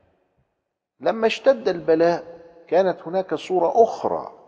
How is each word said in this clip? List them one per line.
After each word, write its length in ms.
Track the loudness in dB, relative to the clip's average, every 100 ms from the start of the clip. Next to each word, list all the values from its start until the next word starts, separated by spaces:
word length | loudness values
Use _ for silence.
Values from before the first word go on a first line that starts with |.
| _ _ _ _ _ _ _ _ _ _
لما 280 | -4 0 -2
اشتد 400 | 0 2 2 0
البلاء 560 | -2 0 2 2 0 -6 -18 -20 -20 -2
كانت 300 | 0 0 -2 -6
هناك 280 | -6 -4 -6
صورة 480 | -4 -2 2 4
أخرى 480 | 2 2 -4 -4 -8 -16